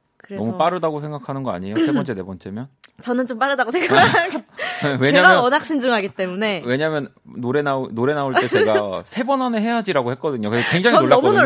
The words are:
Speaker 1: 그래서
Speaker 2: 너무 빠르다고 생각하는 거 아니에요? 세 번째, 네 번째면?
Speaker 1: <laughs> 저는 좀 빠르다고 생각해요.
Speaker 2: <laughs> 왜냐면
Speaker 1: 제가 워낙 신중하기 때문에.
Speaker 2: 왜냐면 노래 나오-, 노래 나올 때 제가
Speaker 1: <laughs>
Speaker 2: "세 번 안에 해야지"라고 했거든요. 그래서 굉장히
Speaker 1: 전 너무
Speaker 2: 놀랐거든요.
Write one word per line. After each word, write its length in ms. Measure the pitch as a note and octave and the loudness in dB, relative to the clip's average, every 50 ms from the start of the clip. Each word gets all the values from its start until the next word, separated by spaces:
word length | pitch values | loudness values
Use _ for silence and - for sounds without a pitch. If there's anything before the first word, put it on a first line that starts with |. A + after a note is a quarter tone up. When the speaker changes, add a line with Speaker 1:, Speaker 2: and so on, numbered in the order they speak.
| _ _ _ | _ _ _
Speaker 1:
그래서 260 | _ - - G3+ G3 G#3 | _ -18 -12 -8 -6 -6
Speaker 2:
너무 140 | A3+ F#3+ | -4 -2
빠르다고 420 | F3+ D#3+ F3 F3+ F3+ E3 D#3+ D3+ D3 | 0 0 0 0 -2 -4 -4 -4 -6
생각하는 440 | D3 D3+ D3+ C#3+ B2+ - C#3 C#3 C3+ | -8 -8 -10 -10 -10 -8 -8 -6 -6
거 80 | B2 | -6
아니에요? 240 | F#2+ F2 F#2 G2 G#2 | -6 -6 -6 -4 -2
세 160 | D#4+ E4 D4+ D4 | -2 0 0 0
번째, 220 | B3 F#3 C#3+ A2+ | -2 -2 -4 -6
네 80 | F#2+ F#2 | -8 -8
번째면? 440 | F#2+ F#2+ F2+ - F#2+ G2 A2 B2+ C#3 _ _ - | -10 -12 -14 -12 -12 -12 -12 -12 -14 _ _ -20
Speaker 1:
<laughs> 120 | - _ - - | -20 _ -12 -6
저는 240 | A#3+ A#3+ B3 B3+ | -4 -4 -2 -4
좀 100 | B3 B3+ | -4 -4
빠르다고 320 | A3 C4 C#4 C#4 C#4+ B3 - | -2 -2 -2 0 0 -2 -2
생각해요. 720 | - F4+ - F4+ G4 E4+ F#4+ A4+ - F4+ E4+ F#4 D4+ D#4 | -2 -2 0 2 4 4 4 4 4 0 0 -2 -4 -8
Speaker 2:
<laughs> 580 | - _ _ - - - - - - D3 C#3 B2 | -10 _ _ -10 -8 -8 -6 -4 -4 -2 0 2
왜냐면 120 | C3 C#3 | 2 4
Speaker 1:
제가 300 | D3+ F#3 - F#4 F#4 - | 6 6 8 8 6 6
워낙 220 | A#3+ B3 C#4 D4+ D4 | 4 2 2 0 0
신중하기 500 | - D#4+ C#4 A#3+ B3+ A#3+ G#3+ F#3+ G3 - | -2 -2 -2 0 0 0 0 -2 -4 -4
때문에. 480 | - F#3+ F#3 F3+ F#3+ A3 A3 G3+ E3+ A2+ | -4 -6 -4 -4 -2 -2 -2 -2 -2 -2
Speaker 2:
왜냐면 440 | A#2+ B2 C3+ D#3 D#3+ D#3 D3 C#3 - _ _ _ | -2 0 0 0 0 -2 -2 -4 -6 _ _ _
노래 380 | - B1 G#2+ B2 A#2+ C3 D3 | -18 -12 -8 -4 -2 0 0
나오-, 280 | D3 C#3+ C3+ C3+ C3 - | 0 0 -2 -4 -4 -6
노래 220 | - A#2 A#2+ C#3 D3+ | -4 -2 0 0 0
나올 180 | D3 C#3 C3+ C3 | 0 -2 -2 0
때 140 | - B2+ | 0 0
제가 560 | A#2+ - - - G#2 G#2+ - G#2 G2+ F#2 F2 - | 0 2 2 2 2 2 2 0 -2 -4 -6 -8
Speaker 1:
<laughs> 20 | |
Speaker 2:
"세 180 | - - G#3 B3+ | -8 -6 -4 -2
번 180 | B3 C#4 C4 B3+ | -2 0 0 0
안에 180 | B3 A#3 A3 | -2 -2 -2
해야지"라고 480 | G#3 A#3 A#3 A#3 G#3 F#3+ E3+ C#3 A#2+ A#2+ A#2+ | -2 -2 -2 -2 -2 -2 -2 0 0 -2 -4
했거든요. 360 | - - D#3 C#3 A#2 G#2 G#2 | -4 -4 -4 -4 -4 -2 -2
그래서 180 | A2 A#2+ A#2+ - | 0 0 0 0
굉장히 240 | D#3 F3 F#3+ A#3+ A#3 | 0 2 4 4 4
Speaker 1:
전 140 | - - - | 4 6 6
너무 180 | - B3 C#4+ | 4 4 4
Speaker 2:
놀랐거든요. 140 | F#4+ G4+ G4 D#4 | 4 4 4 4